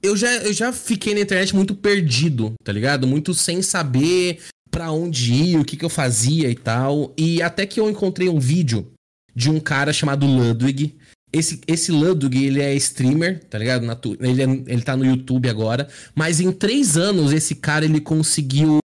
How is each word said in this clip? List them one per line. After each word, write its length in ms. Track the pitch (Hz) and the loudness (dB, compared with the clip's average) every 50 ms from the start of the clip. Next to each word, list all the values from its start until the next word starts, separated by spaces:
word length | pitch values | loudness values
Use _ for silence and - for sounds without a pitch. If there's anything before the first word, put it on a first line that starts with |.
| - | 0
eu 140 | 190 208 202 | 0 0 0
já, 160 | 214 240 247 233 - | 0 0 0 0 -2
eu 80 | 208 | -2
já 220 | 208 190 220 247 254 | -2 -2 -2 -4 -4
fiquei 400 | - - - 233 - - 220 208 | -6 -4 -4 -4 -2 -2 -2 0
na 80 | 208 | 0
internet 340 | 208 202 196 185 190 190 196 | 0 0 0 0 0 0 2
muito 180 | 196 190 190 202 | 0 0 0 -2
perdido, 800 | 196 - 208 202 202 180 151 120 117 147 170 147 120 110 107 113 110 | -2 0 2 2 2 2 2 2 2 2 2 0 0 -2 -4 -6 -8
tá 120 | _ - 101 | _ -6 -4
ligado? 340 | 104 110 135 147 139 131 127 | -2 0 0 0 0 2 2
Muito 260 | 135 151 151 - 180 | 0 0 0 -2 -2
sem 280 | 165 - - 170 180 | -2 -2 -2 -2 -2
saber 800 | 190 - - 190 165 143 123 127 139 165 180 185 180 180 170 170 - - - _ _ _ | -2 -2 -2 -2 -2 0 0 2 2 2 2 2 2 0 -2 -6 -10 -20 -20 _ _ _
pra 220 | - 165 165 165 | -8 -6 -4 -4
onde 420 | 156 156 170 175 160 127 123 117 120 | -4 -4 -4 -4 -2 -2 0 2 2
ir, 240 | 131 151 180 175 160 | 2 4 4 4 2
o 60 | 143 | 2
que 140 | - - 147 | 0 -4 -6
que 80 | 165 | -6
eu 40 | 165 | -6
fazia 600 | - - 143 127 120 107 113 123 151 165 156 127 | -4 -2 -2 0 0 0 0 0 2 2 0 0
e 60 | 120 | -2
tal. 580 | - - - 113 120 131 135 143 147 147 139 - - | -4 -4 -4 -2 0 0 0 0 -2 -2 -4 -2 -2
E 240 | 156 165 170 165 | 0 0 0 0
até 240 | 165 170 165 - 196 | 0 -2 -2 -4 -6
que 140 | 196 - - | -4 -2 -2
eu 100 | 214 214 | -2 -2
encontrei 380 | 214 208 - 190 175 - 180 185 | 0 -2 -2 -4 -2 0 -2 0
um 100 | 170 156 | 0 2
vídeo 540 | 131 123 147 180 175 135 117 107 95 - - _ _ _ _ _ _ _ _ | 2 2 2 2 2 0 0 -2 -4 -6 -14 _ _ _ _ _ _ _ _
de 160 | 120 120 143 | -2 0 0
um 120 | 156 156 | 0 0
cara 320 | 156 - 151 139 143 147 151 | 0 -2 -2 0 0 0 0
chamado 320 | - - 147 139 139 143 | 0 0 0 0 2 2
Ludwig. 720 | 139 135 127 123 117 117 113 120 135 139 135 147 151 - - _ _ - _ _ _ | 4 4 4 4 2 2 2 0 0 0 0 -2 -4 -4 -10 _ _ -20 _ _ _
Esse, 280 | - 156 160 - 170 139 - - | -2 -2 -2 -2 -4 -8 -4 -2
esse 240 | 160 165 - - | -2 -2 0 0
Ludwig, 540 | 170 147 147 175 190 160 135 139 127 127 135 | 2 2 4 4 2 2 0 0 2 2 2
ele 160 | 139 135 139 | 2 2 0
é 120 | 143 139 139 | 0 0 0
streamer, 720 | 139 139 - - - 127 127 139 156 165 175 190 160 - | 0 -2 -2 -4 0 0 2 2 2 2 0 -2 -4 -10
tá 120 | - - 107 | -10 -8 -4
ligado? 280 | 107 120 127 127 117 | -2 0 0 0 -2
Na 100 | 117 117 | -4 -6
tu-, 220 | 120 - 117 101 - | -6 -6 -6 -6 -2
ele 220 | - 127 127 127 | 0 0 2 2
é, 40 | 135 | 2
ele 360 | 131 131 135 127 127 123 120 | 2 0 0 -2 -2 -2 -2
tá 140 | 117 - 135 131 | -2 0 -2 0
no 80 | 135 | 2
YouTube 440 | 131 131 127 131 - 131 127 123 127 | 2 2 0 0 -2 -2 0 0 0
agora. 380 | 113 107 110 110 117 123 143 - - - - - _ | 0 0 -2 -2 0 -2 -4 -6 -10 -20 -20 -12 _
Mas 280 | - 156 165 170 151 | -4 -2 0 0 0
em 100 | 180 185 | 0 0
três 460 | 185 190 - 202 233 285 285 208 147 160 | 0 0 -2 0 2 2 2 2 2 2
anos, 340 | 175 202 208 180 156 139 | 2 2 2 2 2 2
esse 240 | 143 156 156 - 160 | 2 2 0 -2 -6
cara, 300 | - - - 151 151 156 | -6 -4 -2 0 0 2
ele 140 | 156 156 151 | 2 2 0
conseguiu 800 | 151 - 160 156 156 - - - 147 131 131 139 156 156 151 151 - _ | 0 0 0 0 0 0 -2 -2 -2 -2 2 2 4 4 4 2 2 _